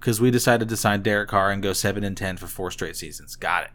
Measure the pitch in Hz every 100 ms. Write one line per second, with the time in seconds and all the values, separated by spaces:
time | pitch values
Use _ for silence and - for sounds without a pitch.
0 | - 110 123 120 131 117 113 110 113 104
1 | 104 104 104 104 98 101 98 92 104 98
2 | 101 95 98 90 87 - 90 - 82 -
3 | 78 78 - - - 87 -